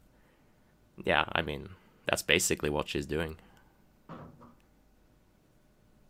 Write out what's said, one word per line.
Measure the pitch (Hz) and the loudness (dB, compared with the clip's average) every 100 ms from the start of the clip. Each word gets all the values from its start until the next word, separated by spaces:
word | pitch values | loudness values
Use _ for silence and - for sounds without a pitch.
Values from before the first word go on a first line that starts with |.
| - - - _ - _ _ _ _ - | -20 -20 -20 _ -20 _ _ _ _ -6
yeah, | - 78 78 | 2 4 4
I | - | 0
mean, | 76 71 76 92 - - - | -2 -4 -8 -16 -20 -12 -2
that's | - | 0
basically | - 80 - - 76 | 4 4 4 0 0
what | 73 - | 0 -2
she's | 76 67 | -2 -2
doing. | 76 80 80 - - - - - - - - - - - - - - _ - - _ _ _ _ - _ _ - - | -2 -2 -8 -18 -20 -20 -20 -20 -20 -18 -18 -18 -20 -20 -20 -20 -20 _ -20 -20 _ _ _ _ -20 _ _ -20 -20